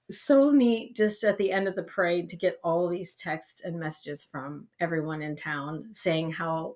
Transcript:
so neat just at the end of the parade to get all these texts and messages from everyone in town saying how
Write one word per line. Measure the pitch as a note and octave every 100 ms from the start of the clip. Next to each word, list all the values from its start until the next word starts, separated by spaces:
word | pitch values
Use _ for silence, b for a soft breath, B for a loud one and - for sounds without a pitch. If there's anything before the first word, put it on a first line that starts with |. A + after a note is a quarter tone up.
| _
so | E3+ - C#4 C#4+
neat | C#4+ A#3+ A3+ - -
just | G#3+ G#3
at | G#3+ G3
the | F#3+
end | F#3+ G3
of | F#3
the |
parade | - - F3 F3 E3+
to | E3+
get | F#3 -
all | E3+ E3+ F3
these | F3 E3+
texts | - E3+ D#3 - -
and | - E3+
messages | D#3 D#3 D3 D3
from | - C#3 C#3 C#3+ - _
everyone | E3 E3 D3+ D#3
in | D3+ D3
town | D#3 D3 C#3+ D#3 A3+
saying | G#3 F#3 D#3+ E3
how | D#3+ E3 D#3+ E3